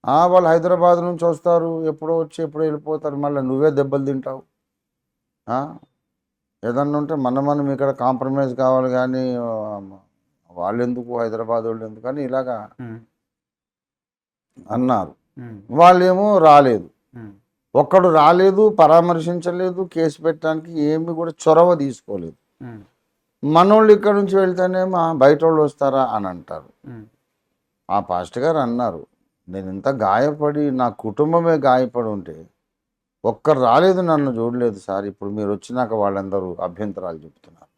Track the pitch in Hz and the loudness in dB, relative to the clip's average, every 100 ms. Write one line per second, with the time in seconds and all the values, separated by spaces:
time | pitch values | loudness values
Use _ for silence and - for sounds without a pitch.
0 | - 143 175 185 170 165 170 180 175 175 | 2 2 4 4 4 2 2 2 4 2
1 | 175 170 170 151 175 170 165 165 160 156 | 0 -2 -2 -2 0 0 0 -4 -6 -6
2 | 156 165 160 - 160 151 160 151 151 151 | -4 -4 -4 -6 -8 -4 -4 -4 -6 -6
3 | 151 143 147 143 131 135 151 143 139 139 | -6 -6 -4 -4 -4 0 0 0 -2 -2
4 | 135 135 131 135 _ _ _ _ _ _ | -4 -6 -8 -14 _ _ _ _ _ _
5 | _ _ _ _ - 123 143 170 _ _ | _ _ _ _ -6 -6 -6 -14 _ _
6 | _ _ _ _ _ _ 110 120 143 147 | _ _ _ _ _ _ -6 -2 -2 -2
7 | 147 151 127 131 143 147 139 131 139 131 | -4 -4 -2 -2 -2 -2 -2 -2 -4 -2
8 | 123 127 131 135 135 123 131 131 127 127 | -2 -2 -4 -2 -4 0 0 2 0 -2
9 | 127 131 127 123 117 110 107 104 98 95 | -2 -4 -4 -6 -6 -8 -8 -12 -14 -20
10 | _ _ _ _ _ 87 90 117 123 123 | _ _ _ _ _ -8 -6 -2 -4 -6
11 | 120 120 113 110 113 117 113 110 110 107 | -8 -6 -4 -4 -4 -2 -4 -8 -10 -12
12 | 120 143 131 131 127 113 107 _ 123 113 | -10 -8 -4 -4 -4 -10 -12 _ -16 -16
13 | 113 _ _ _ _ _ _ _ _ _ | _ _ _ _ _ _ _ _ _ _
14 | _ _ _ _ _ _ - 113 127 117 | _ _ _ _ _ _ -8 -4 0 -2
15 | 85 - _ - 120 107 104 127 175 185 | -2 -14 _ -20 -18 -20 -8 6 8 8
16 | 180 185 208 196 160 147 135 107 87 _ | 4 2 2 4 8 8 6 0 -4 _
17 | _ 123 110 98 _ _ _ 135 143 185 | _ -20 -20 -20 _ _ _ -2 4 4
18 | 180 156 147 175 190 190 214 214 156 165 | 6 6 6 6 4 4 2 6 6 6
19 | 175 170 165 175 175 175 185 180 180 165 | 4 -2 -4 -6 -6 -4 -6 -6 -8 -2
20 | 160 147 160 156 156 160 165 165 147 156 | -4 -2 -4 -2 -4 -6 -8 -4 -2 -2
21 | 165 165 165 160 - 160 175 170 139 123 | -4 -6 -8 -4 2 6 6 4 -2 -8
22 | - 101 82 - _ _ 123 110 98 _ | -10 -10 -10 -16 _ _ -20 -20 -20 _
23 | _ _ _ _ 139 160 190 214 220 208 | _ _ _ _ 0 4 6 6 6 6
24 | 202 202 196 196 185 180 185 185 185 185 | 4 0 0 0 0 0 -2 0 -2 0
25 | 165 160 135 147 160 156 151 - 139 135 | -2 4 6 6 2 2 0 0 -2 0
26 | 127 110 95 90 - 80 69 _ - 117 | -2 -2 -6 -10 -14 -16 -16 _ -20 -20
27 | 107 _ _ _ _ _ _ _ - 98 | -20 _ _ _ _ _ _ _ -4 -4
28 | 87 87 87 120 143 160 120 120 120 82 | -2 -6 -6 -4 -2 0 -2 -2 -4 -6
29 | - _ _ _ - 95 95 98 135 135 | -16 _ _ _ -14 -12 -10 -6 -6 -2
30 | 104 104 143 147 147 147 147 131 120 - | 0 0 0 -2 -4 -2 -4 -2 -4 -4
31 | 110 104 151 170 165 160 135 127 127 123 | -10 -4 0 0 0 0 2 2 0 -4
32 | 113 104 82 78 82 _ _ _ _ _ | -6 -8 -10 -18 -20 _ _ _ _ _
33 | _ _ 110 113 - 143 123 131 185 185 | _ _ -6 -4 -2 2 2 4 4 2
34 | 175 156 139 113 117 123 120 101 - 98 | 0 0 -2 -4 -6 -2 -4 -4 -8 -8
35 | 101 95 101 104 104 104 - 123 120 113 | -8 -10 -10 -6 -6 -6 -6 -6 -4 -2
36 | 101 98 98 98 92 85 90 87 107 95 | -2 -2 -6 -6 -6 -8 -10 -8 -10 -8
37 | 90 80 78 _ _ 82 _ | -12 -12 -18 _ _ _ _